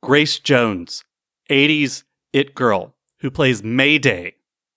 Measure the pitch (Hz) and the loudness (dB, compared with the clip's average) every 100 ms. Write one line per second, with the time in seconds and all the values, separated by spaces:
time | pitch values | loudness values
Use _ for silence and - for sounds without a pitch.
0 | 117 143 151 - - 131 117 92 82 - | 0 2 2 -2 0 2 2 -2 -10 -16
1 | - _ _ _ - 139 147 156 139 - | -18 _ _ _ -2 2 2 2 -2 -4
2 | - _ _ 175 147 - 123 101 - _ | -16 _ _ -2 -2 -2 0 0 -4 _
3 | _ _ 139 - 139 113 110 123 139 151 | _ _ -8 -2 0 0 -2 0 2 2
4 | 131 90 87 - _ _ _ | 0 -2 -6 -16 _ _ _